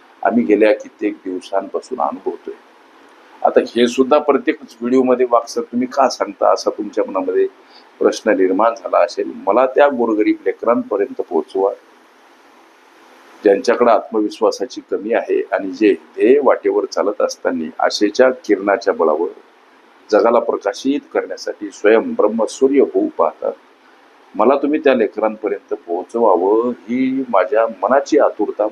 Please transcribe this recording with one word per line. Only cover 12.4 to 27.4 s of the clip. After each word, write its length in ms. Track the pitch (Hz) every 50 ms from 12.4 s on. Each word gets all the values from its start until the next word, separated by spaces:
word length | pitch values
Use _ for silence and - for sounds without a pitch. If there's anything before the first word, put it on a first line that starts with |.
| _ _ _ _ _ _ _ _ _ _ _ _ - - - - - - - -
ज्यांच्याकडे 480 | - 101 98 90 - 120 113 113 120 117
आत्मविश्वासाची 880 | 107 95 - - 110 107 104 104 - - 110 98 101 - 98 - - 104 - -
कमी 220 | 95 90 101 110
आहे 300 | 113 95 - 92 87 - - -
आणि 180 | 98 92 98 95
जे 240 | 90 92 107 101 85
ध्येय 460 | - - - - 98 104 117 139 147 131
वाटेवर 400 | 110 90 - - 98 98 104 98
चालत 380 | - - 82 82 101 107 -
असताना 640 | - 85 - - - 90 85 82 78 78 - - -
आशेच्या 460 | 80 - - 104 104 - - 127 131
किरणाच्या 640 | 127 - - 104 101 95 98 101 98 95 - 98 85
बळावर 340 | 80 82 78 76 80 87 - - - - _ _ _ _ _ _ _ _ _ _ _ _ -
जगाला 260 | 104 98 104 117 120 113
प्रकाशित 640 | - - 101 95 - 98 - - - 135 143 143 - - -
करण्यासाठी 560 | 98 90 90 90 - - - - - 104 98
स्वयं 420 | - - - 104 113 113 - 123
ब्रह्मसूर्य 680 | 117 - 104 107 113 113 107 - - - 135 135 143 135
होऊ 280 | 107 - - 95 104 104
पाहतात. 440 | - - 85 78 - - - - - - _ _ _ _ _ _ _ _ _ _ _ _ _ _ -
मला 220 | 98 107 127 143
तुम्ही 240 | 143 147 143 151 156
त्या 140 | 151 135 127
लेकरांपर्यंत 800 | 117 104 95 - 107 110 110 110 - 107 98 101 98 - - 104 - -
पोहोचवावं 840 | 85 85 90 87 - - 117 117 104 90 85 92 98 110 113 120 123
ही 540 | 117 - - 110 123 127 131 131 131 135 131 120
माझ्या 380 | 104 92